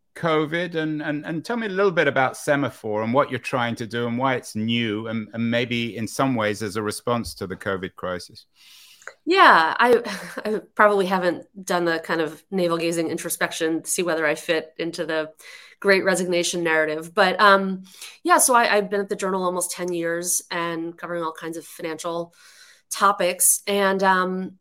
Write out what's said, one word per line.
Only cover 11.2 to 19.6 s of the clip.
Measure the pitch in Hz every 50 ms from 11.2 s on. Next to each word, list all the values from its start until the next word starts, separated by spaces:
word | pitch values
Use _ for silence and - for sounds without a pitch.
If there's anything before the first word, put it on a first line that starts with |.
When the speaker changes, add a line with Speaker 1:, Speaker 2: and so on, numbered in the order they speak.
| 180 180 165 - - _ - 196 185
Speaker 2:
done | - 185 175 175
the | 170 165 160
kind | 160 - 175 165
of | 160 151 156 - - -
navel-gazing | 196 190 180 170 170 170 165 165 170 170 165 156
introspection | 160 175 - 170 - - 185 165 - - 165 160 165 160 160
to | -
see | - -
whether | 180 175 160 160 160
I | 151 160
fit | 160 - - 165 160 160 - - -
into | 165 170 165 - 165
the | 151 160 156 156 156 - _ - - - - - - - -
Great | - 196 196 190 -
Resignation | 190 185 180 190 175 180 175 175 170 - 180 170
narrative. | 165 160 156 156 151 151 160 160 170 170
But, | 214 196 185 180 180
um, | 214 202 196 190 190 190 190 185 190 - - - - - - - -
yeah, | 330 349 302
so | - - 254
I, | 233 240 - -
I've | 208 202 190
been | 202 202
at | 196 196
the | 208
Journal | 185 196 190 185 190 185
almost | 180 180 180